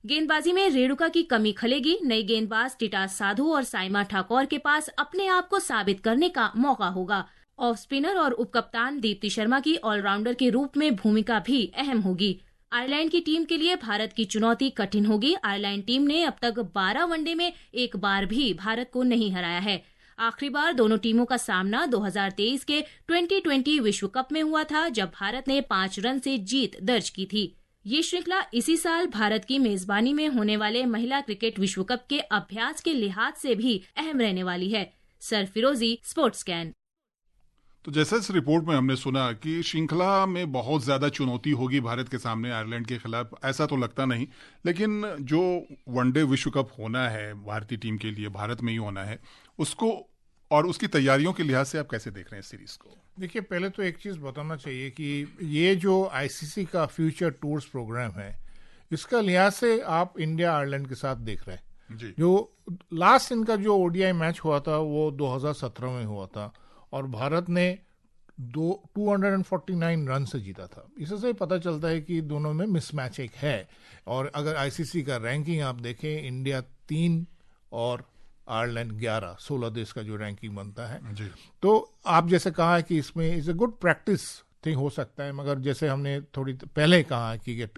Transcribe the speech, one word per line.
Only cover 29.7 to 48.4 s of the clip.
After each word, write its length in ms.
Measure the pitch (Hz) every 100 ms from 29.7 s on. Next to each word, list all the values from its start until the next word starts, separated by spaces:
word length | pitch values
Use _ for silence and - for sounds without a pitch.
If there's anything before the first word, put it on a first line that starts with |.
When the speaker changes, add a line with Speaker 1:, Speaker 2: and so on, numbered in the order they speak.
| 202 185 202 240
Speaker 1:
में 140 | 294 302
होने 300 | 254 208 214
वाले 280 | 214 233 254
महिला 360 | 220 233 269
क्रिकेट 380 | 277 196 226 214
विश्व 240 | 190 185
कप 220 | 190 247 -
के 100 | 285
अभ्यास 640 | - 208 - 202 240 311
के 120 | 339
लिहाज 400 | 294 202 185 240
से 220 | 302 277 214
भी 280 | 247 202 - -
अहम 220 | 320 285
रहने 240 | 226 185
वाली 260 | 180 175 196
है। 240 | 208 180 _ _ _
सरफिरोजी, 800 | - 214 196 214 254 277 226 233
स्पोर्ट्स 400 | - - 269 -
कैन। 300 | - 170 165 - _ _ _ _ _ _ _ _ _ _ -
Speaker 2:
तो 60 |
जैसा 240 | 147 151 226
इस 160 | 196
रिपोर्ट 340 | 185 135 160 160
में 100 | 147
हमने 200 | 131 131
सुना 360 | 139 135 127
कि 320 | 110 156 165
श्रृंखला 600 | 165 160 160 156 185 196 190
में 260 | 175 175
बहुत 340 | 127 117 151 127
ज्यादा 240 | 135 143
चुनौती 420 | 147 135 120 151
होगी 280 | 139 127 139
भारत 300 | 117 120 127
के 80 | 127
सामने 340 | 120 110 120
आयरलैंड 360 | 117 110 117 113
के 100 | 120
खिलाफ, 320 | 120 117 117 - 131
ऐसा 200 | 135 151
तो 100 | 139
लगता 300 | 117 - 135
नहीं, 220 | 117 131 - - _ 165
लेकिन 520 | 175 214 208 208 151
जो 460 | 131 151 180 175 - 139 -
वनडे 340 | 123 123 131
विश्व 260 | 151 131 -
कप 200 | 139 120 -
होना 300 | 110 123 127
है 240 | 110 104
भारतीय 440 | 104 101 107 104 117
टीम 200 | 110 107
के 140 | 110
लिए, 160 | 104 104
भारत 320 | 98